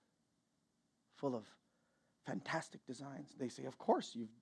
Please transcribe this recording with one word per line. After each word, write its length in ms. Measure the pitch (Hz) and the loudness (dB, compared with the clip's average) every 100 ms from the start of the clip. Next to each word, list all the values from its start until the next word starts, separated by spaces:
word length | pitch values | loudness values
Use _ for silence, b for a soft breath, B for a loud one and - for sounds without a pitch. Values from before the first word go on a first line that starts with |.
| _ _ _ _ _ _ _ _ _ _ _ - | _ _ _ _ _ _ _ _ _ _ _ -2
full 200 | 143 120 | 0 0
of 80 | 104 - b b b b b b - | -2 -16 b b b b b b -6
fantastic 600 | 131 - 160 - 156 - | -4 -2 -2 -2 -8 -10
designs." 500 | 120 135 135 143 - | -8 -8 -10 -10 -4
They 120 | 127 | -4
say, 160 | - 135 | -2 -6
"Of 120 | - | 2
course 380 | - 277 - 117 | 6 6 4 -4
you've 180 | 110 - | -6 -10